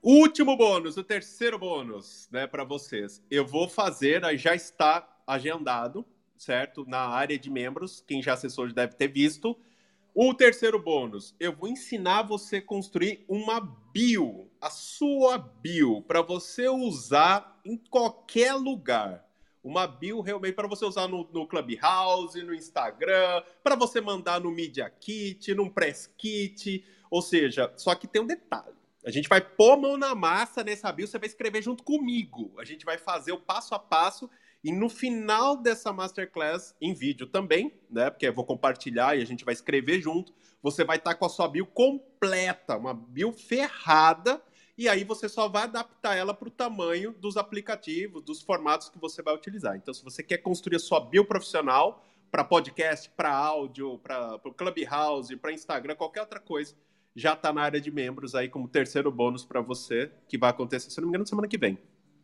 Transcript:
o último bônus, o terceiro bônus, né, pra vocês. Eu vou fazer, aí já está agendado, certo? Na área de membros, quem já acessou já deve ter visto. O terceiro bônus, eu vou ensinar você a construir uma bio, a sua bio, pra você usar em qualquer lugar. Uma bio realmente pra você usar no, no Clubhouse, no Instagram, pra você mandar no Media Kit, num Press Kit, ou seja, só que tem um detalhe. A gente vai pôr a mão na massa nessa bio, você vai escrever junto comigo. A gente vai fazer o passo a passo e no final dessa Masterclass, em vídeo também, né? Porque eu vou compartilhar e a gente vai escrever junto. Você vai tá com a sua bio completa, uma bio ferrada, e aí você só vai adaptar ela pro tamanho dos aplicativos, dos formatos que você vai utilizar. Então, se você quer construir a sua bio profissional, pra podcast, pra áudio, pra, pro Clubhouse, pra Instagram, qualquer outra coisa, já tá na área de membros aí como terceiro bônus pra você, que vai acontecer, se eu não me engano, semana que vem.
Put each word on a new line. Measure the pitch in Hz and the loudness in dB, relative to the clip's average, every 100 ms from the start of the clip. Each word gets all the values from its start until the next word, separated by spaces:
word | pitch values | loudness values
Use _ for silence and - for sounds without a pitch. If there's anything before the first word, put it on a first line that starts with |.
o | 220 | 12
último | 285 311 311 269 262 | 12 12 8 2 6
bônus, | 220 185 165 165 | 6 4 -2 -8
o | |
terceiro | 185 208 - - 233 214 | -4 -6 -6 -4 -2 -2
bônus, | 185 156 123 101 98 - - | -6 -6 -8 -12 -14 -20 -10
né, | 123 131 | -6 -6
pra | 143 | -6
vocês. | 131 143 - 107 101 - _ | -8 -8 -8 -8 -8 -12 _
Eu | 143 135 | 0 2
vou | 147 180 | 0 -2
fazer, | - 196 151 139 165 170 | 0 -2 2 2 2 0
aí | 143 | 2
já | 165 175 | 2 0
está | - _ 151 170 - _ - | -4 _ 4 4 -2 _ -6
agendado, | 135 143 160 156 120 120 165 240 _ _ _ | -4 -4 -4 -2 -2 -4 -8 -14 _ _ _
certo? | - 123 139 - 131 | -4 -4 -4 -10 -6
Na | 131 | -4
área | 127 120 139 143 | -2 -2 -2 -4
de | 139 | -4
membros, | 135 127 139 185 - _ | -6 -6 -6 -10 -14 _
quem | 139 | -4
já | - | 0
acessou | 127 135 127 123 | -2 -2 -6 -6
já | |
deve | 117 117 - | -2 -4 0
ter | 139 | -2
visto. | 139 147 147 226 233 _ _ _ _ _ | 2 2 2 -6 -6 _ _ _ _ _
O | - 254 | 4 4
terceiro | 254 247 233 226 214 | 8 6 8 0 0
bônus, | 165 151 120 101 - _ | 0 -2 -2 -8 -14 _
eu | 170 151 | -6 -6
vou | 196 | -8
ensinar | 262 - 226 180 202 | -8 -8 -4 2 2
você | 208 208 - 196 | 2 -6 -4 -6
a | |
construir | 190 196 190 175 185 202 - | -4 -8 -4 -2 -2 -4 -6
uma | 202 214 226 190 - _ | -4 -2 -4 -4 -16 _
bio, | 202 240 220 135 95 95 _ | 0 2 4 0 -4 -18 _
a | 151 | -10
sua | - - - 294 277 254 247 | -10 -14 -2 0 4 4 4
bio, | 143 - 160 170 135 104 | -6 -14 -6 2 2 2
pra | - 170 | 2 0
você | 170 180 - - 247 | 2 -4 -6 -2 0
usar | 262 247 143 120 143 165 202 - _ | 0 -2 -4 2 6 6 4 -2 _
em | 196 226 | -12 -12
qualquer | _ 254 226 - - 233 247 | _ 2 2 -2 -4 2 2
lugar. | 269 269 247 135 117 101 - _ _ _ _ | 2 -4 -4 0 0 0 -8 _ _ _ _
Uma | 127 165 180 | -4 -2 -2
bio | 127 175 226 | -6 -8 -6
realmente | 190 202 190 190 | -6 -6 -6 -4
pra | 208 | -6
você | 202 | -4
usar | 208 190 185 | -4 -2 -4
no, | 185 170 | -6 -8
no | 160 160 | -8 -4
Clubhouse, | 165 127 110 160 185 185 180 170 170 | -6 -6 0 2 2 2 0 -2 -10
no | 175 160 | -10 -12
Instagram, | 160 147 117 107 165 185 180 175 - _ | -6 -4 -4 -4 2 2 4 0 -4 _
pra | 285 262 | 0 2
você | 240 240 | 2 0
mandar | 208 196 175 175 | -4 -4 -2 -2
no | 175 | -2
Media | 170 165 131 107 | -6 -6 -6 -8
Kit, | _ - 214 202 190 - | _ -12 -8 -8 -8 -6
num | 196 196 | -2 -2
Press | 202 160 143 - _ | 0 -2 -2 -18 _
Kit, | 214 214 196 - 208 190 - _ _ | -6 -4 -6 -6 -6 -6 -8 _ _
ou | 175 | -4
seja, | 175 170 139 120 120 - | 2 2 2 0 -4 -2
só | 190 | -2
que | 180 - | -2 -2
tem | 214 | -2
um | 233 | -2
detalhe. | 339 _ 107 - - _ _ 120 | -8 _ -10 -10 -20 _ _ -6
A | |
gente | 131 147 | -6 4
vai | 190 | 4
pôr | 190 - 214 | 4 8 8
a | 285 | 10
mão | 277 277 | 6 0
na | 269 | -2
massa | 240 165 185 233 - | 0 2 2 0 -4
nessa | 214 208 202 | -6 -6 -6
bio, | 165 208 | -6 -8
você | 220 | -8
vai | 214 | -10
escrever | - 220 214 | -6 -6 -4
junto | 220 247 | -6 -8
comigo. | - 302 254 240 208 120 104 98 | -2 -2 0 -4 -6 -12 -14 -14
A | |
gente | 120 156 165 | -16 -12 -8
vai | 165 | -6
fazer | - 170 139 | -4 -6 -4
o | 175 | -8
passo | - 196 - | -4 -6 -4
a | 208 | -10
passo | _ 165 175 - 254 _ _ _ | _ 2 2 0 -18 _ _ _
e | 151 | -6
no | 180 226 | -2 -2
final | - 254 233 214 214 269 285 | -2 -4 -4 0 2 2 2
dessa | 233 226 220 | 0 0 -4
Masterclass, | 196 185 190 185 170 151 175 - _ | -6 -8 -6 -8 -4 -4 -4 -8 _
em | 156 | -6
vídeo | 185 135 139 127 | -4 -6 -6 -4
também, | 190 190 160 285 _ _ | -4 2 2 0 _ _
né? | 117 131 | -2 -2
Porque | - 131 | 0 -2
eu | |
vou | 120 123 | -2 -4
compartilhar | 127 139 123 135 117 131 151 | 0 0 -2 -4 0 2 2
e | |
a | 117 | -2
gente | 123 | -6
vai | - 117 | -6 -4
escrever | - 139 127 180 | 0 0 2 0
junto. | 156 165 190 _ _ _ | 0 -4 -6 _ _ _
Você | 143 147 | -4 0
vai | 165 160 | 2 2
tá | 170 170 | 0 0
com | 180 | -2
a | |
sua | - 165 | 0 -2
bio | 151 185 | 0 -4
completa, | - 226 277 - _ 196 185 185 180 - 214 | 4 4 4 -10 _ 0 0 0 -4 -4 -4
uma | 131 | -4
bio | 127 120 123 214 | -8 -10 -4 -4
ferrada, | 233 - 240 277 - 170 156 160 165 202 294 _ _ _ - | -4 -4 -2 -2 -4 6 8 8 6 0 -2 _ _ _ -2
e | 233 | 0
aí | 202 | 0
você | 202 220 214 | -2 -6 -6
só | 233 214 | -2 -2
vai | 202 | 0
adaptar | 226 226 226 _ 214 190 | -2 -6 -10 _ -4 -2
ela | 190 | -2
pro | 202 220 | -6 -12
tamanho | - 247 208 170 175 208 | -6 -6 -2 -2 -2 -6
dos | 208 202 202 | -8 -6 -4
aplicativos, | 208 208 208 208 - 165 202 170 | -6 -8 -8 -10 -8 -8 -8 -10
dos | - 302 | -14 -14
formatos | - 175 151 151 - | -4 -2 0 -2 -4
que | 175 | -12
você | 160 - | -12 -8
vai | 156 | -4
utilizar. | 151 - 202 127 98 | -4 -6 -8 -6 -6
Então, | - 127 | -10 -14
se | |
você | 131 - | -16 -16
quer | 151 175 | -6 -6
construir | 185 180 - 170 | -4 -6 -2 -4
a | |
sua | - 160 | 0 0
bio | - 185 202 | 4 4 4
profissional, | 196 - 160 143 135 175 - _ _ _ | 0 -2 -2 2 4 4 0 _ _ _
pra | - | -2
podcast, | 151 170 156 - 160 151 - - | 4 2 2 -2 -2 -2 -8 -4
pra | 156 139 | 0 0
áudio, | 151 156 135 127 139 117 | 0 -2 -6 -10 -10 -10
pra, | - 131 117 110 | -8 -8 -8 -10
pro | 135 | -14
Clubhouse, | - 180 175 135 147 151 143 123 127 | -6 -6 -4 -4 -2 0 -2 -6 -10
pra | 151 | -10
Instagram, | 156 - 143 135 151 | -10 -8 -8 -6 -8
qualquer | 156 214 | -8 -8
outra | 214 208 | -10 -12
coisa, | _ 151 147 _ _ _ _ - | _ -6 -6 _ _ _ _ -2
já | 156 156 | 0 2
tá | 156 | -2
na | 151 | 0
área | 147 147 | 0 -2
de | 143 | -4
membros | 143 127 135 135 131 | -6 -6 -6 -4 -4
aí | 131 | -4
como | 135 123 | -6 -2
terceiro | 147 131 143 139 | 0 0 0 0
bônus | 123 120 123 | 2 0 0
pra | - 127 | -4 -6
você, | 117 123 - 117 147 - _ | -4 -8 -4 -4 -4 -10 _
que | 127 | 2
vai | 123 | 2
acontecer, | 120 123 127 - | 2 -4 -6 -8
se | - | -6
eu | |
não | 170 | -4
me | |
engano, | 180 208 | -2 -2
semana | 208 208 | -4 -4
que | 208 | -2
vem. | 110 95 _ _ _ _ | -2 -2 _ _ _ _